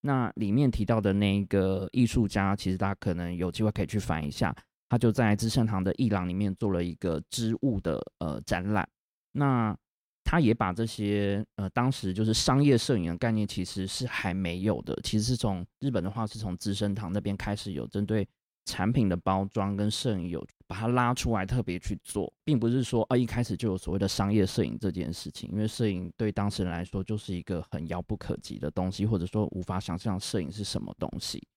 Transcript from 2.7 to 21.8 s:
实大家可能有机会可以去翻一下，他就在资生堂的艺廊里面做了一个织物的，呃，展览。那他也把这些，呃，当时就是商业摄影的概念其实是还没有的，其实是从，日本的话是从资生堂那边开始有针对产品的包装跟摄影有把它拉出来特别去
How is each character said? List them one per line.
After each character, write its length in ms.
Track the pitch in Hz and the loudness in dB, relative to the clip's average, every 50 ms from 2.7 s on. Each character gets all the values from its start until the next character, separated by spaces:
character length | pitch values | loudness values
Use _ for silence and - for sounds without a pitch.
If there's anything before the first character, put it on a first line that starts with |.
实 60 | 95 90 | 0 0
大 120 | 104 98 | 0 -2
家 60 | 95 - | -2 -2
可 160 | - 98 87 | -2 -2 -2
能 200 | 85 85 85 87 | 0 -2 -4 -2
有 160 | 85 90 90 | -2 -2 -2
机 120 | - - 113 | 0 0 0
会 80 | 107 | 0
可 100 | 104 - | 2 0
以 60 | 98 - | -2 -2
去 100 | - 107 | -2 -4
翻 260 | 98 - - 80 78 | 0 0 -2 -2 -2
一 60 | 71 | -4
下， 260 | 69 - - 85 - - - _ _ _ _ _ | -2 0 -2 -2 -2 -4 -12 _ _ _ _ _
他 80 | - 120 | 2 4
就 140 | 123 117 | 4 4
在 240 | 104 - 120 107 104 | 4 6 4 4 4
资 140 | 101 113 113 | 4 2 2
生 160 | - 131 117 | 2 2 2
堂 180 | 107 107 95 92 | 2 2 0 0
的 100 | 95 - | 0 0
艺 140 | - 127 113 | 2 2 2
廊 180 | 104 95 90 90 | 2 0 0 -2
里 40 | 87 | -2
面 200 | 95 104 101 95 | 0 0 0 0
做 160 | - - 101 | 0 0 0
了 120 | 95 85 87 | 2 2 0
一 100 | 90 80 | -2 -4
个 260 | - - 90 82 76 - _ | -4 -2 -2 -2 -2 -4 _
织 280 | - - 113 113 113 - | -4 -2 0 0 0 2
物 180 | - - 113 95 | 2 0 0 0
的， 200 | - 90 76 50 50 - _ _ | 0 -2 -2 -2 -4 -8 _ _
呃， 200 | - 82 71 55 | -6 -4 -4 -6
展 300 | - - - 87 90 101 | -4 -2 -2 -2 0 0
览。 160 | 107 101 87 - _ _ _ _ _ _ _ _ | 0 0 0 -2 _ _ _ _ _ _ _ _
那 440 | _ 139 143 139 131 120 113 107 - - _ _ _ _ _ _ _ _ _ | _ 2 2 4 4 4 2 2 0 -2 _ _ _ _ _ _ _ _ _
他 160 | - - 175 | 2 4 6
也 140 | 156 110 113 | 6 6 4
把 180 | - 110 92 90 | 4 2 -2 0
这 120 | 113 117 | 0 -2
些， 580 | 113 - - 107 101 104 101 101 98 98 101 107 _ _ | -4 -2 -2 -2 0 2 2 2 2 0 -2 -2 _ _
呃， 140 | - 98 92 | -4 -4 -2
当 200 | - - 123 131 | 0 2 2 2
时 220 | 131 - - 95 92 | 0 0 -2 -4 0
就 100 | 98 110 | 2 2
是 100 | 110 113 | 2 4
商 300 | - - - 131 139 143 | 4 4 4 6 6 8
业 140 | 143 135 113 | 6 6 6
摄 200 | - - 135 107 | 4 2 0 0
影 80 | 85 82 | 2 -2
的 100 | 85 87 | -2 0
概 140 | - 117 | 0 0
念 160 | 110 107 104 101 | 2 2 0 -2
其 160 | - - 92 | -2 -6 -6
实 240 | - - 98 95 95 | -6 -4 -6 -6 -4
是 180 | - - 131 | -4 -4 -6
还 280 | 120 - - - 101 87 | -4 -4 -2 -2 -2 0
没 260 | 95 95 85 85 90 | 0 -2 -2 -2 0
有 220 | 95 107 92 60 | 0 0 0 0
的， 160 | - - - - - | -2 -4 -6 -4 -4
其 140 | - - 110 | 0 0 0
实 60 | 107 | 2
是 120 | 117 127 | 2 0
从， 300 | 117 - 110 95 90 90 - _ _ | 0 0 0 0 -2 -4 -8 _ _
日 100 | - 139 | -4 -2
本 140 | 123 98 87 | 0 0 -2
的 60 | 95 | -2
话 180 | 104 120 113 107 | -2 -2 -4 -4
是 100 | - 107 | -4 -6
从 180 | 110 98 90 90 | -6 -6 -6 -4
资 160 | - 104 98 | -4 -4 -2
生 200 | 98 104 101 98 | 0 0 -2 -2
堂 180 | 98 107 85 | -2 -4 -4
那 80 | 90 104 | -4 -2
边 160 | 101 104 98 | -2 -2 -4
开 200 | 98 - 107 101 | -4 -4 -4 -4
始 160 | 101 - 101 | -4 -6 -6
有 160 | 90 69 58 - | -6 -6 -6 -4
针 180 | - 101 104 | -2 -2 0
对 220 | 98 110 110 98 - _ _ _ _ _ _ _ | 2 2 0 0 -2 _ _ _ _ _ _ _
产 280 | - - - 92 104 127 | -10 -4 0 0 2 4
品 160 | 139 113 98 | 4 4 2
的 80 | 87 87 | 2 0
包 260 | - - 95 95 98 | 0 0 2 2 0
装 300 | 98 - 110 98 98 101 | 0 -2 -2 -2 0 0
跟 140 | 98 104 104 | 0 0 0
摄 280 | 107 - - 135 107 92 | 0 0 -2 -2 -2 -2
影 120 | 85 87 | -2 -4
有 160 | 85 - - - _ _ _ _ | -6 -6 -8 -10 _ _ _ _
把 80 | - | -8
它 120 | 98 110 113 | -4 -2 0
拉 260 | 123 123 123 120 123 | 2 2 2 2 0
出 200 | - - 120 117 | 0 0 0 0
来 120 | 101 92 | 0 0
特 180 | 98 - 127 117 | 0 -2 -2 -2
别 160 | - 87 | -2 -4
去 200 | 90 | -4